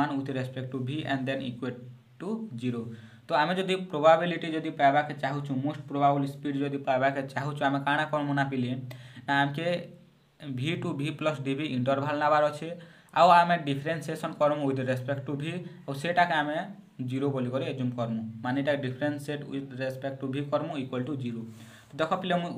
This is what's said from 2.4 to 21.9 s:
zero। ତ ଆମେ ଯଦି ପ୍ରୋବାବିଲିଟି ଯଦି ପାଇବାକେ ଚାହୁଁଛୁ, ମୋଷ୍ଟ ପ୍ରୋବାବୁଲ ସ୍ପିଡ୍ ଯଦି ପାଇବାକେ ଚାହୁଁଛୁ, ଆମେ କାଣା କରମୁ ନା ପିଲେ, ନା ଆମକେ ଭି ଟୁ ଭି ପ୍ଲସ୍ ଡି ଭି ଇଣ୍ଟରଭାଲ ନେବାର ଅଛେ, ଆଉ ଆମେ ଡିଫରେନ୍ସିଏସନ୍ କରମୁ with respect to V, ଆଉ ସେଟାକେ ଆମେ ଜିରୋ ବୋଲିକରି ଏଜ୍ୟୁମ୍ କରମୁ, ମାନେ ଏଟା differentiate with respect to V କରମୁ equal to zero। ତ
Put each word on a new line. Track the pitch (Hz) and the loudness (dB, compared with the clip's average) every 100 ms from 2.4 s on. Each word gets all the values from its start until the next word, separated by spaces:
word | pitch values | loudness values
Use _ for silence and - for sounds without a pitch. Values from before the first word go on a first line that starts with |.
| 220 117 | -8 -4
zero। | 123 117 113 - - - - | -4 -4 -6 -12 -16 -20 0
ତ | 165 | 2
ଆମେ | 160 185 | 2 2
ଯଦି | 180 185 185 | 0 0 0
ପ୍ରୋବାବିଲିଟି | 151 160 165 175 165 165 | 6 8 8 6 -2 -2
ଯଦି | 156 156 156 | -2 -2 4
ପାଇବାକେ | 139 147 147 143 | 6 6 2 -2
ଚାହୁଁଛୁ, | 139 143 143 131 | -2 -2 -2 -2
ମୋଷ୍ଟ | 143 151 - | -2 -4 -4
ପ୍ରୋବାବୁଲ | 143 143 143 135 | 4 4 4 0
ସ୍ପିଡ୍ | - 147 139 | -2 -4 -2
ଯଦି | 143 139 139 | -2 -2 0
ପାଇବାକେ | 131 135 139 135 | 2 2 2 -4
ଚାହୁଁଛୁ, | 127 147 143 139 | -4 -4 0 2
ଆମେ | 139 139 | 2 2
କାଣା | 151 151 | 0 2
କରମୁ | 151 143 139 | 0 0 0
ନା | 139 | 0
ପିଲେ, | 131 123 127 - - - - - | 0 -2 -4 -6 -12 -16 -10 0
ନା | 139 | 2
ଆମକେ | 143 143 170 175 - - - _ _ _ 147 123 | 2 0 -2 -2 -6 -18 -20 _ _ _ -8 -4
ଭି | 147 175 | -2 -2
ଟୁ | 175 139 | -2 -2
ଭି | 147 151 | -4 -2
ପ୍ଲସ୍ | 156 143 135 | -2 -2 -2
ଡି | 135 | -2
ଭି | 156 127 | -2 0
ଇଣ୍ଟରଭାଲ | 123 139 143 147 | 2 2 0 0
ନେବାର | 147 151 151 | 4 4 4
ଅଛେ, | 151 160 175 - - - 147 | 0 -8 -10 -14 -20 -2 6
ଆଉ | 175 175 | 10 10
ଆମେ | 175 170 143 | 8 2 2
ଡିଫରେନ୍ସିଏସନ୍ | 139 151 165 165 156 160 - | -2 -2 -4 -4 -6 -6 2
କରମୁ | 147 147 139 | 4 4 2
with | 131 123 | 0 0
respect | 123 135 131 - | -2 -2 -4 -4
to | 143 | -4
V, | 156 175 175 - - | -4 -6 -8 -12 -10
ଆଉ | 139 | -4
ସେଟାକେ | 170 175 170 160 | 0 4 4 4
ଆମେ | 147 160 196 - - - 127 | 0 -2 -6 -12 -18 -8 -4
ଜିରୋ | 131 139 131 | 0 0 0
ବୋଲିକରି | 123 135 165 | -2 -2 -4
ଏଜ୍ୟୁମ୍ | 127 123 120 | -2 -4 -2
କରମୁ, | 113 113 110 - | -4 -4 -6 -6
ମାନେ | 123 139 | -2 0
ଏଟା | 143 135 127 | 0 0 -2
differentiate | 127 147 143 147 143 - | -2 -2 -2 -6 -8 -6
with | 139 135 127 | -8 -8 -6
respect | 131 131 135 135 | -6 -4 -8 -6
to | 135 | -4
V | 139 143 | -4 -2
କରମୁ | 147 160 151 | -2 -2 -6
equal | 127 127 127 | -4 -4 -4
to | 135 120 | -4 -6
zero। | 113 110 - - - | -8 -10 -14 -20 -20
ତ | - | -14